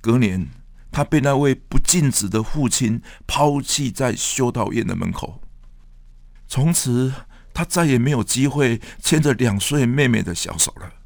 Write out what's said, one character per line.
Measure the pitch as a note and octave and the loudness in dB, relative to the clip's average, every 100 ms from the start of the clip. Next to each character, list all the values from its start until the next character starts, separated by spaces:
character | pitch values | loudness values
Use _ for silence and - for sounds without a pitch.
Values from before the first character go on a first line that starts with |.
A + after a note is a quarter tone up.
隔 | A2 B2 | 2 2
年， | A2 C3 F2+ - - - - | 2 0 -6 -10 -20 -20 -8
他 | - | -4
被 | C#3+ D3+ | 0 2
那 | C#3 | 2
位 | C#3 C#3+ | 2 2
不 | C3 - C3+ | 0 2 2
尽 | - F#3 C#3+ | 4 4 2
职 | - G2 | 0 -2
的 | G#2+ | -2
父 | A2 D3+ B2+ | 0 0 0
亲 | - A#2+ A2+ - - - | 0 0 -2 -6 -18 -6
抛 | - D3 C#3+ | 0 2 2
弃 | C#3 - C3+ | -2 -4 -4
在 | F#2+ C3 | -2 -2
修 | G#2+ - - B2 | -2 -4 -2 -2
道 | A#2+ G2+ | 0 -2
院 | A#2 G#2 | -2 -2
的 | |
门 | F2+ F2+ | -4 -4
口。 | F2+ - - - - - - - - - - - - - | -6 -10 -12 -16 -18 -20 -20 -20 -20 -20 -20 -20 -20 -8
从 | - D3+ | 0 0
此， | E3+ C3 A#2+ C3 C3+ - - - | 0 0 0 0 -4 -14 -20 -14
他 | - | -8
再 | E3 - | -2 0
也 | E3 B2+ | 2 2
没 | B2 | 2
有 | C3 | 0
机 | G2+ B2 C#3 | -2 0 0
会 | C3+ C3+ A#2 - - | 2 0 0 -6 -8
牵 | - D#3+ | 0 2
着 | D3+ | 2
两 | A2 B2 G2+ | 2 0 0
岁 | - - | 0 2
妹 | A#2+ C3+ C3+ | 2 2 2
妹 | A2+ | 2
的 | F2+ | 0
小 | F2 - - | -6 -8 -4
手 | - - | -4 -4
了。 | F2+ - | -20 -20